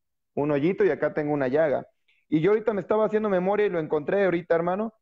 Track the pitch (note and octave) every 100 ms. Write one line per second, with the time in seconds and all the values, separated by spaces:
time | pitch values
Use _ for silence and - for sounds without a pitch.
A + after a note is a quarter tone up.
0 | _ _ _ - D3 C#3+ D#3 F#3+ G3 C3+
1 | D3+ D#3 D3 D3 C3 D3 D#3 B2 C3 _
2 | _ _ - D#3 E3+ G#3+ A3 G3+ E3 G#3+
3 | G#3+ G#3+ G#3+ F#3 F3+ G3+ G#3 F3 D#3 D#3
4 | D3 G3 F#3+ E3+ F3 E3 E3+ F#3+ A3+ -